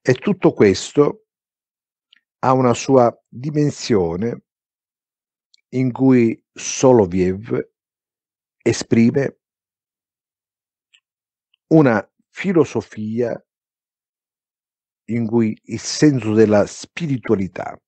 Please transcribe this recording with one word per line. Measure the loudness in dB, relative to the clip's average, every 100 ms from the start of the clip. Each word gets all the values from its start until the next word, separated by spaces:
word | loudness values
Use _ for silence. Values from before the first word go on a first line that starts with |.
E | -2
tutto | -2 -2 0 0
questo | 4 2 2 -2 0 0 -2 _ _ _ _ _ _ _ _ _ _ _ _
ha | 0
una | 2 2
sua | 0 2 4 4 0 _
dimensione | -12 -6 -2 -2 -4 -2 -2 0 -4 -6 -8 _ _ _ _ _ _ _ _ _ _ _ _ _
in | -4 -4
cui | 0 4 4 2 -2 _
Soloviev | -16 -12 0 4 4 4 0 -2 -2 -6 -8 -8 _ _ _ _ _ _ _ _ _
esprime | -4 -4 -2 2 2 0 -6 _ _ _ _ _ _ _ _ _ _ _ _ _ _ _ _ _ _ _ _ _ _ _ _
una | 4 4 2 -4 _ _
filosofia | -10 -2 0 0 -4 -8 -12 -8 -6 -6 -6 _ _ _ _ _ _ _ _ _ _ _ _ _ _ _ _ -8
in | -6 -4
cui | -2 -4 -8 -14
il | -12
senso | -10 0 2 2 -2
della | 2 4 4 0
spiritualità | -6 -18 -10 -6 -6 -2 -4 -4 -8 -14 -16